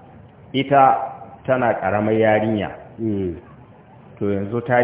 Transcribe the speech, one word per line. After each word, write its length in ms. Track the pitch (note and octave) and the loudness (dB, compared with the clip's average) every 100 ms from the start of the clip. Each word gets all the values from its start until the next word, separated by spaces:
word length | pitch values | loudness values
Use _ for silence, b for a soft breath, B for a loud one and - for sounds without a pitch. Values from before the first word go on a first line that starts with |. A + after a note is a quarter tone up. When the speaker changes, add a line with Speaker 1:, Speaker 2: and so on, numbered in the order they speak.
| - - - - - | -20 -20 -20 -20 -6
Speaker 1:
ita 440 | C3 C3+ - - - - - - - - | -4 2 4 4 4 -4 -12 -18 -12 -2
tana 280 | B2+ A#2+ | 0 0
ƙaramar 400 | G2+ F#2+ G#2 A2 | -2 -2 -2 0
yarinya." 560 | A2 A2 A#2 A2 G#2+ E2 - - - | 2 4 2 0 -2 -4 -10 -18 -8
Speaker 2:
Mm. 360 | A2+ G2+ F#2 D#2 - - - - - - - - | -6 -4 -6 -8 -14 -20 -20 -20 -20 -20 -20 -6
Speaker 1:
To, 60 | G2+ | -4
yanzu 360 | G2 G2+ A#2 A#2 | -4 -4 -6 0
ta 180 | B2 | 2